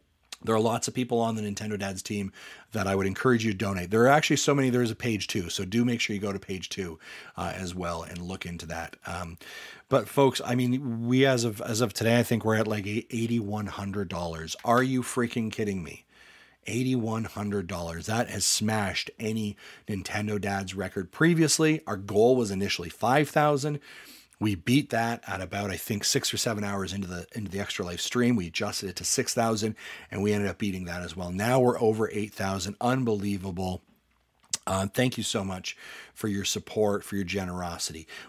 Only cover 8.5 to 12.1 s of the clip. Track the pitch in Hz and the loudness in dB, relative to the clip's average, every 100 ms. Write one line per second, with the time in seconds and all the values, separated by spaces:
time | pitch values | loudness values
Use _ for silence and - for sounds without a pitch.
8.5 | 85 80 80 82 - - 87 87 82 - | -10 -8 -8 -8 -12 -10 -8 -8 -12 -16
9.5 | - - - - 135 104 - 135 - - | -16 -16 -18 0 0 2 4 4 4 0
10.5 | 123 123 127 139 113 117 131 135 127 117 | 0 2 0 -2 -4 2 6 6 4 2
11.5 | 104 - 110 120 - 113 | -2 -4 0 0 2 4